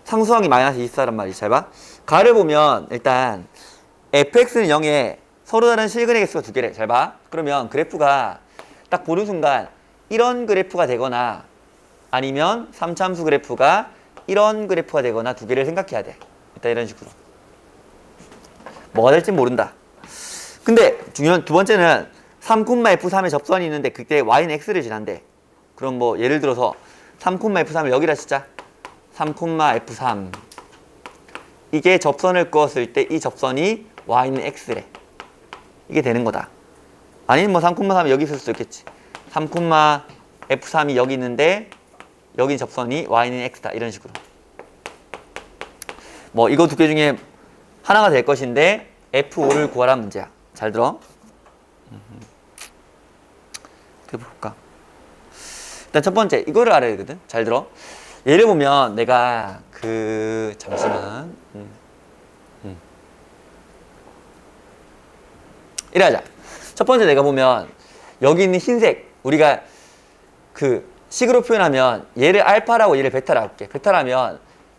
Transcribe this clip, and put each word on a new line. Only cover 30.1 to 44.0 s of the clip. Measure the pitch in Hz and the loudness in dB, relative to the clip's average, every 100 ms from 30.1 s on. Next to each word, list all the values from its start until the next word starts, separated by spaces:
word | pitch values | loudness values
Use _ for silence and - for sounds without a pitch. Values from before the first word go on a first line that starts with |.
| 104 92 92 - - - - _ _ - - - - - _ _ | -6 -10 -16 -20 -20 -20 -20 _ _ -20 -20 -20 -20 -20 _ _
이게 | 156 180 185 | -2 2 4
접선을 | 151 143 185 180 170 | 2 0 0 0 2
그었을 | 151 147 139 117 | 2 2 0 -2
때 | 143 135 | -2 -2
이 | 156 | -4
접선이 | 131 - 131 131 180 220 - - - | -6 -6 -4 -2 -2 -4 -10 -18 -2
Y는 | 117 131 135 | 0 0 -2
X래. | 143 139 - 110 - - - - - _ _ - - _ - | -6 -10 -10 -10 -12 -20 -20 -20 -20 _ _ -20 -20 _ -6
이게 | - | -2
되는 | 127 117 | 0 -2
거다. | 113 - - - _ - _ _ _ _ - | -2 -4 -10 -18 _ -20 _ _ _ _ 0
아니면 | 131 202 | 2 2
뭐 | 175 | 2
삼 | 170 143 | 0 0
콤마 | 233 | 0
삼이 | 190 156 | 2 2
여기 | 135 | 2
있을 | 147 139 | 0 -4
수도 | 113 | -8
있겠지. | 110 113 - - - _ - - | -8 -10 -14 -20 -20 _ -20 -12
삼 | 156 156 | -8 -6
콤마 | 170 170 156 151 147 - - _ _ - | -4 0 2 2 0 -6 -20 _ _ -6
에프 | 135 - | -6 -2
삼이 | 160 147 131 | -2 0 0
여기 | 127 | 0
있는데 | 135 123 120 156 202 220 - _ - - _ _ - | -2 -4 0 0 0 -6 -20 _ -20 -20 _ _ -4
여긴 | 131 139 | -2 -2
접선이 | 123 - 120 143 160 | -6 -8 -6 -6 -2
Y는 | 117 123 127 | 0 0 -4
X다. | 123 - - | -8 -10 -12
이런 | - 117 | -8 -8
식으로. | 101 | -10